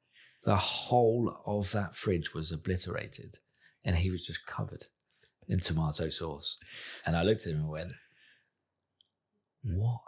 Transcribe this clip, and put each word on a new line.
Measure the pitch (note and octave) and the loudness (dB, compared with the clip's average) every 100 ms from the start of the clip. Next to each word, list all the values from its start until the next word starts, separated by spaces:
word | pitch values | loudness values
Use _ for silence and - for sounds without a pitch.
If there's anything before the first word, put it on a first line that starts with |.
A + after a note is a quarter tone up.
| _ - - _ - | _ -20 -20 _ 4
The | G2+ | 4
whole | - - - B2 A#2 A#2+ A2+ - - | 4 0 2 6 6 4 2 -2 -2
of | G#2 G2 | 0 0
that | G#2 F#2+ - | 0 -2 -2
fridge | G#2+ F2 D2+ | 0 0 0
was | D#2+ D#2 | -4 -4
obliterated, | D#2+ F#2 F2+ F#2 D2+ - - - - _ _ - _ | -4 -2 -2 -2 -4 -6 -10 -14 -18 _ _ -20 _
and | - E2+ | 0 2
he | F2+ | 2
was | F2+ - | 0 -6
just | - - | -10 -8
covered | - G2 - - _ _ _ _ _ - | -6 -6 -8 -16 _ _ _ _ _ -2
in | F#2+ | 0
tomato | - D#2+ D#2 D2 D#2+ | 2 0 0 0 -2
sauce. | - E2 D2 - - - - - - D#2+ | -2 -4 -4 -6 -6 -12 -14 -14 -6 0
And | E2 | 4
I | |
looked | F#2 A2 F2 | 4 4 2
at | |
him | D2+ | 0
and | D#2 | -2
went, | D#2 F2 - _ _ - _ _ _ _ _ _ _ _ _ _ _ _ _ | -4 -8 -12 _ _ -20 _ _ _ _ _ _ _ _ _ _ _ _ _
"What | G#2+ F2+ A#2 A#2 | -4 0 0 -2